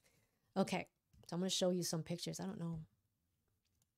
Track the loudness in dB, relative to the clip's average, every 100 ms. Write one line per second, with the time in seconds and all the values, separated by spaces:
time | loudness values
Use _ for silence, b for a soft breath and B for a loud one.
0 | _ _ _ _ _ 0 2 2 -2 _
1 | _ -20 -6 -2 0 2 4 4 2 -2
2 | -2 -4 -6 -6 -6 -6 -6 -6 -8 _
3 | _ _ _ _ _ _ _ _ _